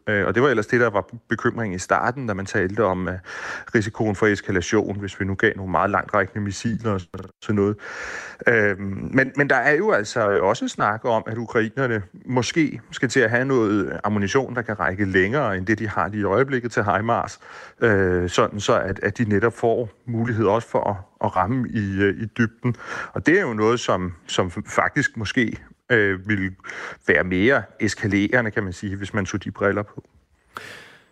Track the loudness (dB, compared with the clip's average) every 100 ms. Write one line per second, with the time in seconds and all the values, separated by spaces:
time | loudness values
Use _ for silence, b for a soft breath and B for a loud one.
0 | -2 0 2 2 4 2 2 2 2 2
1 | -4 -10 -6 -2 -2 -2 -4 -4 0 0
2 | 0 -2 -4 -6 -2 -2 -2 2 0 0
3 | -4 -6 B B B B B 0 0 -2
4 | -2 2 2 2 0 -2 2 0 2 -4
5 | -8 -6 -4 0 0 0 -2 0 2 0
6 | 0 0 0 -2 -6 -4 -4 -4 -2 -4
7 | -4 -14 -14 _ -2 2 2 0 B B
8 | B B B B 2 4 4 0 -6 -6
9 | -2 0 0 0 2 2 4 2 2 0
10 | 0 0 2 4 2 2 -2 -2 -2 0
11 | 0 -2 -2 -8 -2 0 0 -2 -2 -2
12 | -4 -14 -4 -2 0 0 0 -2 -12 -4
13 | 0 2 2 2 2 2 4 2 0 -2
14 | -2 0 2 0 0 -6 -6 -2 -2 -2
15 | 0 2 2 0 -2 -2 -2 -2 -2 -2
16 | -2 -2 0 2 0 -2 -2 -2 0 0
17 | 2 -2 -2 -10 B B B B 2 4
18 | 4 2 0 2 0 0 2 2 2 -2
19 | -4 -2 0 2 2 0 0 0 -2 -8
20 | -6 -4 -2 2 4 2 0 -2 -2 -4
21 | -8 -4 -2 0 0 0 -2 -2 -2 2
22 | 2 0 -6 0 -2 0 -4 -4 B B
23 | B -2 4 4 2 2 2 2 2 0
24 | 0 -8 -6 -2 -2 -2 -4 0 0 0
25 | -2 -2 -4 0 0 -2 -14 _ 0 2
26 | 2 0 -2 -2 -2 -8 B B B B
27 | 2 2 4 2 4 2 0 -4 -4 -2
28 | 0 2 4 2 0 -2 -4 -6 -8 -6
29 | -6 -4 -2 -4 -6 0 0 0 -4 -12
30 | -20 _ _ _ B B B B B B
31 | B